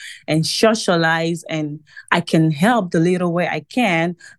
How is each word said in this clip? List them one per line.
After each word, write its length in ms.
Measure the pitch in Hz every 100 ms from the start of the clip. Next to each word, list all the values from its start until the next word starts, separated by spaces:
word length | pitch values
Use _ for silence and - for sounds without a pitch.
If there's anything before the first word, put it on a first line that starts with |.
| - - -
and 180 | 156 160
socialize, 960 | - 220 220 - 170 165 165 165 170 -
and 300 | 160 151 151 - - -
I 80 | 180
can 320 | 170 170 160
help 400 | 143 196 247 180
the 80 | 170
little 320 | 170 180 175
way 160 | 170 170
I 120 | 156
can, 560 | 151 - 233 165 170 175 -